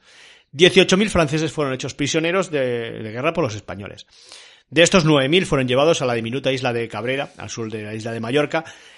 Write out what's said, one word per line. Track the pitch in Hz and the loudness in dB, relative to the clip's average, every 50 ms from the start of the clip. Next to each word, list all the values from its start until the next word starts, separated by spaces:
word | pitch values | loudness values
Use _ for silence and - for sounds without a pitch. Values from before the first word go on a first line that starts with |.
| _ _ - - - - - _ _ _ | _ _ -20 -20 -20 -20 -20 _ _ _
dieciocho | - 135 175 175 - 185 180 180 190 185 | 0 4 4 6 6 6 6 6 6 2
mil | 220 202 | 2 2
franceses | - 180 160 131 156 156 160 147 - | 2 2 2 2 0 -2 -2 -2 -2
fueron | 156 147 135 131 | -4 -4 -4 -4
hechos | 127 - 131 - | -6 -8 -8 -6
prisioneros | - 143 139 - 160 160 170 175 196 175 - | -4 -2 -2 0 0 0 0 0 0 -2 -2
de, | 151 139 131 123 120 117 117 113 110 113 110 | -2 -2 0 0 -2 -4 -6 -8 -8 -10 -10
de | 110 | -10
guerra | 107 120 135 165 | -8 -4 -2 -2
por | 165 180 156 | 0 0 -2
los | 113 107 | -2 -4
españoles. | 104 - - 90 98 101 - - - - _ _ - - - - - - - - _ _ _ | -6 -12 -12 -12 -12 -12 -14 -14 -18 -20 _ _ -20 -20 -20 -20 -20 -20 -20 -20 _ _ _
De | 131 151 170 | 2 4 4
estos, | 160 - 190 151 | 6 6 4 4
nueve | 156 156 139 131 135 | 4 4 4 4 4
mil | 165 190 185 | 2 2 2
fueron | - 156 135 131 127 | 2 0 0 0 2
llevados | 123 135 147 165 165 - | 2 2 4 4 2 2
a | 143 | 0
la | 127 120 | -2 -2
diminuta | 117 113 113 123 139 127 135 | -2 -4 -4 -6 -4 -2 -2
isla | 135 127 127 127 117 | -2 -2 -2 -2 -2
de | 117 117 104 | -2 -4 -6
Cabrera, | - 104 110 123 131 135 139 - - - | -6 -6 -4 -4 -4 -4 -4 -8 -10 -14
al | 92 104 | -14 -12
sur | - 120 113 110 | -10 -10 -10 -8
de | 110 110 107 | -10 -10 -10
la | 104 107 | -10 -10
isla | 110 107 120 | -10 -8 -8
de | 113 113 | -8 -8
Mallorca, | 113 117 131 147 147 127 - 160 - - - - - - - | -4 -2 0 0 0 0 -2 -4 -4 -6 -12 -20 -20 -20 -20